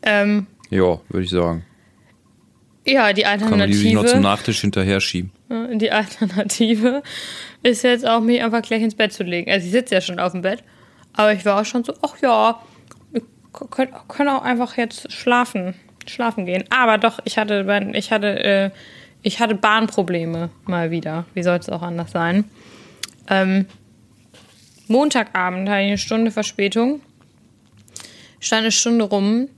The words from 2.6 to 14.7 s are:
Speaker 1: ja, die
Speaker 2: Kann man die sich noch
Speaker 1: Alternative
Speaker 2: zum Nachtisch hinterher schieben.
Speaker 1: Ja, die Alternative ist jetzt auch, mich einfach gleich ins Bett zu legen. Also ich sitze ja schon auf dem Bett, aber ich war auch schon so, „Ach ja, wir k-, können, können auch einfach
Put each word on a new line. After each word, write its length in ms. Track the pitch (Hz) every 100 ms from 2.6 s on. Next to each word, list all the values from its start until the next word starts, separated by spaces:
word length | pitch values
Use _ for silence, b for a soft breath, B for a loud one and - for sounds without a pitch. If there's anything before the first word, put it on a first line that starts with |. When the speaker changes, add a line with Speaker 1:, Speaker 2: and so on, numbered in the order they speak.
| _ _ -
Speaker 1:
ja, 280 | 269 214
die 100 | 196
Speaker 2:
Kann 260 | 202 202 220
man 180 | 214 202
die 60 |
sich 200 | 143 220
noch 80 | 214
Speaker 1:
Alternative 40 | 233
Speaker 2:
zum 80 | 247
Nachtisch 400 | 101 101 - 110
hinterher 400 | 104 101 95 98
schieben. 300 | - 90 92 _ _
Speaker 1:
Ja, 180 | 233 233
die 180 | 226 214
Alternative 1080 | 208 202 - 208 180 202 - 226 220 233 269 285 B B B B B
ist 200 | 233 233
jetzt 240 | 254 240 240
auch, 140 | 233
mich 220 | 226 240
einfach 180 | 233 226
gleich 220 | 220 226
ins 100 | 226 214
Bett 160 | 214
zu 120 | -
legen. 260 | 180 175 170
Also 160 | 196 175
ich 60 |
sitze 240 | 220 247 185
ja 60 |
schon 180 | 180 175
auf 140 | 180
dem 100 | 180
Bett, 200 | 185 226 _ b b b b
aber 200 | - 214
ich 100 | 208 196
war 140 | 202
auch 40 | 214
schon 180 | 254
so, 100 | 233 -
„Ach 120 | 294 -
ja, 400 | 269 226 220 226 B B B - _
wir 100 | 262 - _ _
k-, 120 | - -
können, 220 | - 262 - -
können 220 | - 285
auch 140 | 269
einfach 340 | - 240 240